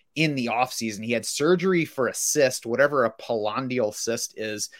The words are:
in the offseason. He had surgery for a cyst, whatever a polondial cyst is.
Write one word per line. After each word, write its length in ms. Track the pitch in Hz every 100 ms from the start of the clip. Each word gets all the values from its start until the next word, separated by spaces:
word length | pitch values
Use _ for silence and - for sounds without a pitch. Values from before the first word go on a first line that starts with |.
| _ 143
in 200 | 156 135
the 100 | 117
offseason. 580 | 113 123 - 113 101
He 80 | 113
had 140 | 117 -
surgery 580 | - 151 180 190 175
for 240 | 151 - 113
a 60 |
cyst, 520 | - - 151 131 - 113
whatever 380 | 120 143 143
a 80 | 113
polondial 840 | - - 113 104 113 131 123 107
cyst 440 | - - 113 - -
is. 320 | 110 107 -